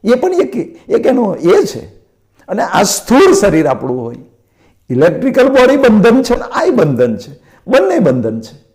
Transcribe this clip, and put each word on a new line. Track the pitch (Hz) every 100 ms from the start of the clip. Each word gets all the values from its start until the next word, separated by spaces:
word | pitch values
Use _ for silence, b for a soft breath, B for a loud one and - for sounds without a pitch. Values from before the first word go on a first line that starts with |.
એ | 214
પણ | 247 370
એક, | 359 269 233 - B -
એક | -
એનો | - 262 208
એ | 131 160 403
છે. | - 87 - - _ _ _ b -
અને | 202
આ | 170 175
સ્થૂળ | 202 - - 247 381
શરીર | - 202 156 147
આપણું | 131 131 127
હોય, | 117 120 - _ _ _ _ _ _
ઇલેક્ટ્રિકલ | 127 165 160 254 262 262
બોડી | 269 254 277
બંધન | 262 214 233 247
છે | 247
ને | 233
આય | - - 359
બંધન | 247 156 120 120 104
છે, | - - b b -
બંને | 262 381 339
બંધન | 160 131 113 113
છે. | - - _